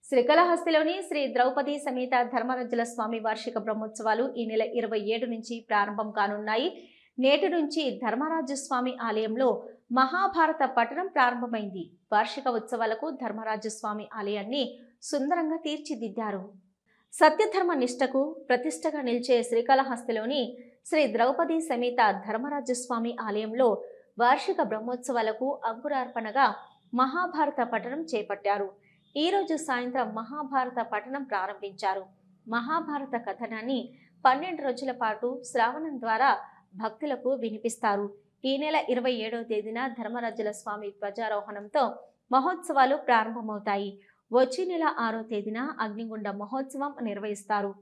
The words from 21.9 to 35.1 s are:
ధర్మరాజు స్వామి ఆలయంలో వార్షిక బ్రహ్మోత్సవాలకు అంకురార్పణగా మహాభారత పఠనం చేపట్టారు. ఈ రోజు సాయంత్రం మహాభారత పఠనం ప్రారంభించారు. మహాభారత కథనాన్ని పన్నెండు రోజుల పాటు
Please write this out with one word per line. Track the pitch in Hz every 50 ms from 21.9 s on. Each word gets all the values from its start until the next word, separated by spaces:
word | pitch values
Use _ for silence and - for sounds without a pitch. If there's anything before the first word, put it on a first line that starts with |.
| 240 254 226 208 190 190 190
ధర్మరాజు | 214 214 226 247 285 294 285 - 254 254 247 -
స్వామి | - 247 226 226 233 240 233 226
ఆలయంలో | 214 208 208 220 214 220 247 262 233 196 - - - - - _ _ _ 196 233
వార్షిక | 240 277 285 - 392 381 - 294 190
బ్రహ్మోత్సవాలకు | 220 214 220 240 247 247 247 - 247 240 220 220 220 220 254 269 277 - - 226
అంకురార్పణగా | 226 233 240 294 294 269 254 240 - 233 226 214 208 269 269 220 214 - - - _ _ _ _ - 240
మహాభారత | 262 262 277 349 359 359 349 302 302 285 294 - 240 240 233
పఠనం | 220 196 240 262 311 320 - 247
చేపట్టారు. | 214 - - 202 196 - 202 202 202 202 190 - _ _ _ _ _ _ _ _ 277 311
ఈ | 349 381
రోజు | 403 381 - 320 285 -
సాయంత్రం | - 254 240 247 247 247 262 240 220 214
మహాభారత | 220 226 226 277 302 302 262 277 269 254 254 247 247 226 226
పఠనం | 226 208 202 247 262 285 269 -
ప్రారంభించారు. | 214 196 185 196 202 196 202 196 190 190 214 190 190 196 185 - _ _ _ _ _ _ _ 226 226
మహాభారత | 240 233 269 311 339 320 302 294 285 277 269 269 233 233
కథనాన్ని | 202 190 - 240 208 226 220 220 247 277 240 - - - - _ _ _ _ -
పన్నెండు | 262 262 277 330 370 349 311 285
రోజుల | 269 247 247 277 262 247 247
పాటు | 247 220